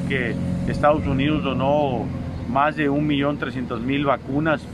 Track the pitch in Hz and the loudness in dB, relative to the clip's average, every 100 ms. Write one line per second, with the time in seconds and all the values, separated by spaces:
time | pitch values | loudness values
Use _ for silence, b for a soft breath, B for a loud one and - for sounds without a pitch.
0 | - 135 117 104 - - - - 147 151 | 0 -2 -2 -2 -2 -2 -2 2 4 4
1 | 139 131 143 151 139 127 135 147 143 120 | 2 2 2 2 0 0 2 2 2 0
2 | - - - - - 131 151 151 147 143 | -4 -6 -6 -6 -2 2 2 2 0 2
3 | 151 143 143 147 143 120 120 120 123 139 | 2 0 0 -2 -4 -4 -4 -4 -2 0
4 | 143 123 135 139 160 139 - | 2 0 0 -2 0 0 -2